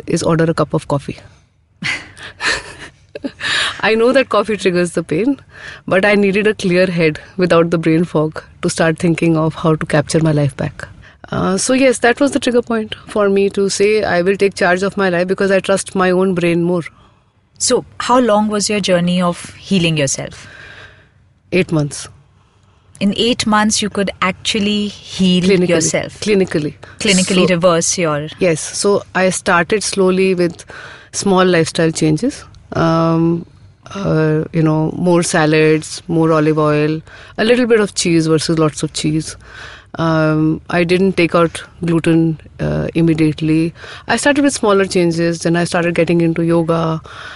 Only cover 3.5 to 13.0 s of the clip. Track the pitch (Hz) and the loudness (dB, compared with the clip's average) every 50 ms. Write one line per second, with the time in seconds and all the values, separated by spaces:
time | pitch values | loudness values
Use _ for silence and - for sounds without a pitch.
3.5 | - - - - - - - 196 220 226 226 247 269 269 262 - - 208 202 202 | -4 -4 -4 -6 -6 -2 0 0 2 2 2 4 4 2 2 2 0 0 0 0
4.5 | 214 185 - 190 175 175 175 175 - 175 170 - 151 160 220 269 277 - - _ | -2 -2 0 0 0 0 0 0 -2 -4 -4 -2 -2 -2 0 0 -2 -2 -4 _
5.5 | - - - - - - - - - 190 190 208 208 202 202 196 185 208 196 214 | -20 -20 -20 -18 -20 -14 -6 -2 0 2 2 4 4 4 4 2 2 2 2 0
6.5 | 220 - - 185 175 180 185 185 175 170 165 156 156 - - - - - 180 175 | 0 0 0 0 2 2 2 2 2 0 0 0 0 -2 -8 -10 -4 -2 0 2
7.5 | 170 170 170 170 175 165 160 165 160 160 180 - - 156 151 156 156 - - - | 4 4 2 2 0 0 0 2 2 2 0 0 0 -2 -2 -2 -4 -8 -16 -16
8.5 | - - - 180 - - 175 165 160 - - 170 160 - 170 165 165 156 160 160 | -12 -8 -6 -4 -2 0 0 0 0 0 0 0 0 2 2 2 2 2 0 -2
9.5 | - - - 160 156 156 - - - 151 143 - - 160 160 160 147 147 143 139 | -2 -2 0 0 0 0 -2 -2 -2 -2 0 0 0 0 2 2 2 2 0 -2
10.5 | - - - - - - - - - - - - - _ - - - 190 175 180 | -2 -4 -6 -6 -8 -10 -18 -18 -18 -20 -20 -20 -20 _ -14 -8 -6 -2 -2 -2
11.5 | 185 190 - - 262 254 269 262 233 - - 233 240 - 285 269 - 269 - 262 | -2 -2 0 0 2 4 4 2 2 4 2 2 2 2 2 0 0 0 -2 0
12.5 | 233 247 233 - 233 226 220 214 - - | 0 0 0 -2 -2 -4 -4 -6 -10 -16